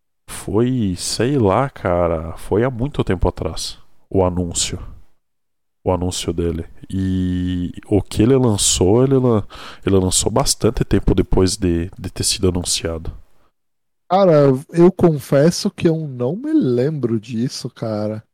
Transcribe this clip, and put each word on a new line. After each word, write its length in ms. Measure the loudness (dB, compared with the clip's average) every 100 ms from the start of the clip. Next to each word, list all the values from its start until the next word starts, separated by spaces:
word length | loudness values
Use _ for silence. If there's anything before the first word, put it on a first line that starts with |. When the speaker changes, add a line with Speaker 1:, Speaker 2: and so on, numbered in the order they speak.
| _ _ -18
Speaker 1:
foi, 680 | -14 -4 0 0 0 -2 -4
sei 400 | -6 -2 0 2
lá, 300 | 4 2 0
cara, 680 | -4 -2 2 2 0 -6 -10
foi 280 | -2 0
há 60 | 0
muito 320 | -2 -4 -4
tempo 240 | -2 0 -2
atrás, 500 | -2 -6 -8 -10 -14 -20 -20 -4
o 160 | 0
anúncio. 540 | 0 0 -4 -4 -6 -8 -12 -18 -20 _ _ _ _ _ _ _
O 80 | -4
anúncio 400 | -2 -2 -6 -6
dele. 320 | -4 -4 -4 -10 -16 -8
E 800 | -4 -2 -2 -2 -2 -4 -4 -6 -8 -2
o 140 | -2
que 200 | 0 0
ele 140 | 2 4
lançou, 680 | 2 2 0 2 4 4
ele 140 | 4 4
lan-, 280 | 2 2 -2 -12 -18 -8 0
ele 100 | 2
lançou 340 | 2 0 0
bastante 540 | 0 0 0 0 0
tempo 300 | 0 0 2
depois 420 | 2 2 2 2 0
de, 340 | -2 -2 -4 -8
de 120 | -10
ter 120 | -6
sido 240 | -4 0 0
anunciado. 600 | 0 -4 -4 -6 -8 -10 -12 -16 _ _ _ _ _ _ _ -2
Speaker 2:
Cara, 420 | 2 6 6 6 4 0
eu 180 | 6 6
confesso 800 | 6 2 2 2 4 4 2 -4
que 180 | 0 0
eu 180 | 0 -4
não 300 | -4 -4 -4
me 160 | 0
lembro 640 | 2 2 2 0 -2 -2 -2
disso, 520 | -4 -4 -4 -6 -12
cara. 520 | -8 -6 -4 -4 -6 -12